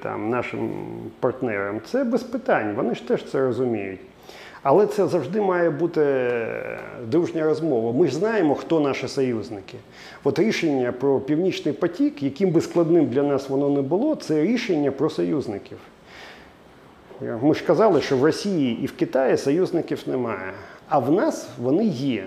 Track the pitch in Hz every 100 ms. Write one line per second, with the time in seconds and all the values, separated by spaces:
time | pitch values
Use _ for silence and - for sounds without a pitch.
0 | 110 107 107 123 113 117 110 101 104 113
1 | 113 - 127 - 123 101 101 110 - 254
2 | 247 240 - 262 - 160 107 104 208 214
3 | - 220 - 143 131 117 127 110 98 95
4 | - - - - - - 139 160 208 202
5 | 165 165 135 214 196 180 170 143 165 156
6 | 143 135 123 120 110 113 110 110 110 101
7 | 117 151 165 170 156 151 160 120 113 123
8 | 170 143 214 220 156 135 - 165 143 127
9 | 123 - 131 113 101 101 - 117 - -
10 | - - 143 143 220 - 165 139 123 120
11 | 139 131 135 151 185 - 156 - 180 -
12 | 285 - 135 - 190 160 - 175 160 170
13 | 135 123 143 139 139 139 143 143 135 180
14 | 302 302 - 156 170 247 - 160 143 139
15 | 151 156 175 156 117 98 - 107 - -
16 | - - - - - - - - - -
17 | - - 120 117 143 147 - 160 220 151
18 | - 131 151 - 202 180 131 113 131 -
19 | 165 254 262 175 139 156 180 165 - 135
20 | - 135 117 98 95 98 - - - 147
21 | 123 180 311 - - 123 123 165 226 123
22 | 139 110